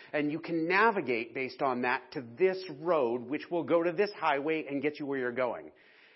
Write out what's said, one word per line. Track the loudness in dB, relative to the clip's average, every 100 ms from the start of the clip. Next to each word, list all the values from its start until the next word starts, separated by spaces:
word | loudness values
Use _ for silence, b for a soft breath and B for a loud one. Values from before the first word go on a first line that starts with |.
| B
and | -2 0
you | -2
can | -2 -2 2
navigate | 4 4 4 0 -2 -2
based | -6 -6 -2
on | 0 2
that | 0 0 -4
to | -10 -10 0
this | 2 2 -6 -8
road, | 0 2 2 0 -4
which | -6 -2
will | -4
go | 2 4
to | 4
this | 2 -2 0
highway | 0 2 2 -2 -2
and | -2
get | -2 -2
you | -4
where | -2
you're | -2
going. | 0 -2 -2 -10 -20 b b b